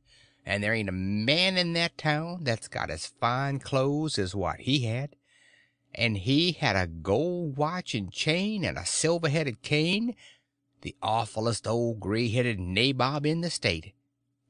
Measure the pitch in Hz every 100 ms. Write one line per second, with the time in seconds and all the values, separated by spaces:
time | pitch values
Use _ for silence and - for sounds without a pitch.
0 | _ - _ _ - 101 104 113 101 92
1 | 95 104 113 156 185 185 175 170 170 -
2 | 156 151 165 175 143 113 - - - 80
3 | - - 117 123 139 139 - 135 135 147
4 | 156 - 92 98 87 76 123 139 117 117
5 | 143 - _ _ _ _ _ _ _ -
6 | 117 104 92 139 180 156 139 95 87 82
7 | 80 104 170 175 165 135 147 180 - 120
8 | 92 - - 165 202 214 131 67 - -
9 | 156 170 165 151 151 113 - 151 160 196
10 | 233 - - - _ _ _ _ - -
11 | - 113 113 - 113 110 - 117 120 110
12 | 90 110 120 120 123 104 90 95 127 131
13 | 123 147 147 165 170 - 117 82 80 -
14 | _ _ _ _ _